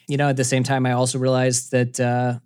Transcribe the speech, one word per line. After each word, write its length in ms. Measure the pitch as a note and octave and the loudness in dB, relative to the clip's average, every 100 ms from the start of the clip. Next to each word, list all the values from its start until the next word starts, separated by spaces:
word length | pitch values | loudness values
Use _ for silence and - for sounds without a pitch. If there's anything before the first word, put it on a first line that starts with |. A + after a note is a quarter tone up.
| - | -4
you 80 | C#3 | 0
know, 100 | C#3+ | 0
at 80 | C3 | 0
the 80 | |
same 200 | B2 C3 | 0 0
time, 220 | B2 C3 B2+ | 0 0 0
I 60 | |
also 260 | B2 B2+ C3 | 0 0 0
realized 540 | C3 B2+ B2+ B2 - | 0 2 2 0 0
that, 260 | B2+ B2 B2+ | 0 0 -2
uh, 420 | B2 B2 B2 A#2+ | -2 0 -2 -4